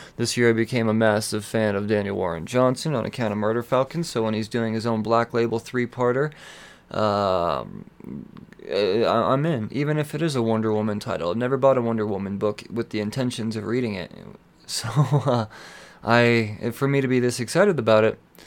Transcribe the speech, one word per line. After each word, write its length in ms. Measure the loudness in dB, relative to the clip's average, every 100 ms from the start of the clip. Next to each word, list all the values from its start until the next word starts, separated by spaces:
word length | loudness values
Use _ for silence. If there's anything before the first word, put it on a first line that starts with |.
| -12 -6
This 180 | -2
year 140 | 2 4
I 60 |
became 340 | 4 2 0 2
a 60 |
massive 500 | 4 4 4 0 -6
fan 300 | -4 0 0
of 140 | 0 0
Daniel 280 | 0 0 -2
Warren 300 | -2 -4 -2
Johnson 480 | 2 2 0 -2
on 100 | -2
account 280 | -4 -4 -4
of 60 | 0
Murder 240 | 0 -2
Falcon, 400 | 0 0 0 -4
so 200 | -4 -2
when 100 | -2
he's 160 | -2 -4
doing 240 | -2 -2
his 140 | -2 -2
own 160 | -2
Black 320 | 0 0 0
Label 240 | 0 0 -2
three-parter, 760 | -4 -4 -4 -2 0 0 -2 -6 -20 -20 -20 -20 -10
um, 1000 | -2 0 2 2 2 0 -2 -6 -14 -18 -18 -14 -14 -14 -20 -20 -16 -4
I, 340 | 0 2 2
I'm 400 | 2 2 2 2
in, 240 | 0 -2 -2
even 260 | -2 -2 0
if 160 | -2
it 80 | -2
is 140 | -2 0
a 60 |
Wonder 300 | 2 2 2
Woman 280 | 0 0 -2
title. 300 | -4 -4 -2
I've 60 | -2
never 200 | 0 2
bought 200 | 4 4
a 60 |
Wonder 240 | 2 0 -2
Woman 320 | -4 -4 -2
book 240 | -2 -4 -8
with 200 | -8 -4
the 100 | -4
intentions 560 | -4 -2 -4 -4 -6 -6
of 100 | -4
reading 280 | -2 -2
it. 180 | -4 -10 -14
<laughs> 40 | -20 -20 _ _ -10
So, 220 | -8 -2
uh, 580 | 2 2 2 2 0 -2 -8 -20 -20 -20 -8
I, 680 | 2 4 6 4 0 -4 -6
for 160 | -2 0
me 140 | 2
to 60 | 2
be 120 | 2
this 180 | 2 -2
excited 400 | -2 2 4 2
about 260 | 4 6
it, 140 | 6 2 -10 -20